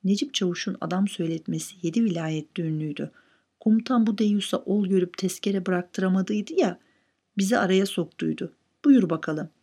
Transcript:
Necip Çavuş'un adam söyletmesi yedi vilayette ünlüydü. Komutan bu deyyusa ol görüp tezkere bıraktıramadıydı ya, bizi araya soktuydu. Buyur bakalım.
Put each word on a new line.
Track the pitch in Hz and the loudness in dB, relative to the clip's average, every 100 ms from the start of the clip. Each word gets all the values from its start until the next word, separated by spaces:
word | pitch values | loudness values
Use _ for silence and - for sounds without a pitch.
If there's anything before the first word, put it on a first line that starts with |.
Necip | 190 202 285 | 0 0 -2
Çavuş'un | - 185 175 - - | -2 -2 -2 -6 -6
adam | 160 180 202 | -4 -2 -2
söyletmesi | - 165 165 - 160 - - | -2 -4 -4 -4 -6 -6 -6
yedi | 175 170 | -2 0
vilayette | 226 170 160 156 151 - | 0 0 -2 -4 -6 -6
ünlüydü. | 165 156 156 147 151 _ _ _ _ _ | -4 -4 -4 -6 -10 _ _ _ _ _
Komutan | - 220 233 247 220 | 2 2 2 2 2
bu | 202 | 2
deyyusa | 214 208 196 175 | 2 0 0 -4
ol | - 202 196 | 0 0 2
görüp | 190 180 - | 2 0 -2
tezkere | 185 - - 196 185 | -6 -4 -4 -4 -2
bıraktıramadıydı | 180 180 - 190 190 185 214 208 320 | -2 -2 -2 2 2 2 -4 -2 0
ya, | 247 175 _ _ _ _ _ - | 0 0 _ _ _ _ _ -4
bizi | 196 226 | 0 2
araya | 185 190 196 | 4 4 2
soktuydu. | - 160 _ 160 156 165 _ _ _ | -2 -6 _ -4 -4 -6 _ _ _
Buyur | 294 269 185 | 6 6 6
bakalım. | 160 - 156 160 _ | 0 -2 -6 -6 _